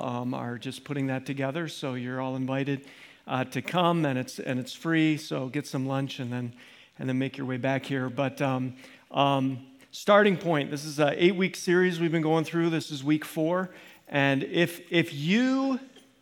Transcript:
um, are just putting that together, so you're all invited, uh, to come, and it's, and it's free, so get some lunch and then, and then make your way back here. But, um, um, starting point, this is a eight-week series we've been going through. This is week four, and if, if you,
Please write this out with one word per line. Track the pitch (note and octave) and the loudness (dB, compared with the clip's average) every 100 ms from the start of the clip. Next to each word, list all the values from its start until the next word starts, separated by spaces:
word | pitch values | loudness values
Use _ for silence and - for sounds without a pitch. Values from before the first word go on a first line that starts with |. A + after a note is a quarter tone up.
um, | C3+ A#2+ B2 | -4 -4 -4
are | C3 A#2+ A#2+ | -6 -6 -8
just | C3 B2 | -10 -10
putting | - C#3+ C3+ | -8 -4 -2
that | C3 C3 | -4 -4
together, | C3+ C3+ D#3 D#3+ | -4 -4 -4 -6
so | - C#3+ | -6 -6
you're | B2+ B2 C3 | -6 -6 -4
all | C3 C3 | -4 -4
invited, | C3 C3+ C#3 C#3 - - - - - | -2 -2 -2 -4 -6 -20 -20 -18 -4
uh, | C3 B2+ | -4 -2
to | B2+ | -4
come, | - F3 E3+ E3+ D3 | -2 2 4 4 2
and | B2+ | 0
it's, | B2+ - | -4 -6
and | - B2+ | -4 -4
it's | B2+ | -6
free, | - E3 D#3+ D#3 D3 | -8 0 2 4 2
so | - D3 C3 | -4 -6 -4
get | C#3 - | -6 -4
some | C3+ C3 | -4 -2
lunch | C3+ C#3 - | -2 -2 -6
and | B2 | -6
then, | B2 A#2+ - - - - - | -6 -6 -10 -20 -20 -20 -8
and | C3 | -4
then | C3 | -2
make | C3+ C3+ | -2 -4
your | C3 | -6
way | B2+ | -2
back | C3 C3+ - | 0 0 -2
here. | C#3 C3 | -4 -2
But, | C3 C3+ B2+ | -2 -2 0
um, | C#3 B2+ B2+ B2+ - - - | -2 0 -4 -8 -20 -20 -6
um, | C#3 C#3 C3+ C3+ B2+ - - - | 2 4 4 0 -2 -10 -20 -20
starting | - - G#3 G#3 E3+ | -4 6 6 6 4
point, | E3+ D3+ C#3 | 2 0 0
this | D3 | -6
is | D#3 C#3+ | -6 0
a | C#3+ - | 2 6
eight-week | F3 F#3 F#3 - | 4 4 0 -2
series | - F3+ F#3 E3 | 2 4 4 2
we've | E3+ | 0
been | E3 | 2
going | D#3 D#3+ | 2 2
through. | D#3 E3+ E3+ | 2 0 2
This | D#3+ - | 0 -4
is | D3 C#3 | -4 2
week | D3+ | 0
four, | - E3 D#3 F3+ F#3 - - - - | 0 -2 0 0 -2 -8 -20 -20 -4
and | C#3+ C#3 C3+ | 2 4 2
if, | G3+ - E3+ - - | 0 2 2 0 0
if | E3+ D#3+ | 2 2
you, | C#3+ D3+ G#3+ B3+ C4+ C4+ B3+ - - _ _ | 0 2 4 4 2 0 -2 -6 -20 _ _